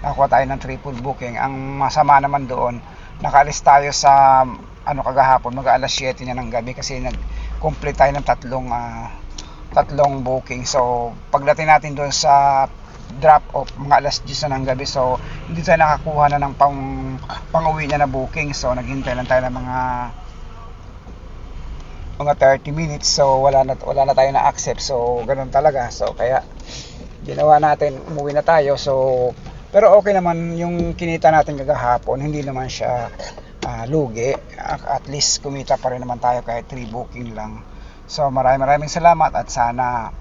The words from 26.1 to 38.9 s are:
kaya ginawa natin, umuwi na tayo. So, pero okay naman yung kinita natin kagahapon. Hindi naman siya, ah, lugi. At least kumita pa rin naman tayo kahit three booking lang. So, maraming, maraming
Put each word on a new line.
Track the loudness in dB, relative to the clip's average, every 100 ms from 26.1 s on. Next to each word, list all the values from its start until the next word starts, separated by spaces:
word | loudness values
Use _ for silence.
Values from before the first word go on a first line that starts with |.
| -2
kaya | 0 0 -2 -16 -16 -14 -14 -16 -16 -14
ginawa | -10 0 6 6
natin, | 6 2 0 -4
umuwi | -10 -6 -2
na | -2 4
tayo. | 4 4 0
So, | 0 2 2 2 0 -4 -14 -16 0
pero | 4 8 8
okay | 6
naman | 2 2 -2 -4
yung | -4 -4 -2 -2
kinita | -2 -4 4 6
natin | 6 2 -2
kagahapon. | -2 0 2 0 0 -2
Hindi | -2 -4 -4
naman | -6 -8
siya, | -4 -2 -2 -4 -10 -14 -14 -18 -10 -8
ah, | -8 -2
lugi. | -2 -2 -2 -2 -2 -6 -12 -8
At | -8 -4 -4 -4
least | -4 -2 -2
kumita | -6 -8 -2 -2
pa | -2 -6
rin |
naman | -8 -2
tayo | 0 -2 -2
kahit | -8 -8
three | -12 -10
booking | -10 -10 -12 -12
lang. | -10 -10 -12 -16 -18 -18 -18 -12
So, | -2 0
maraming, | 2 2 4 4
maraming | 2 0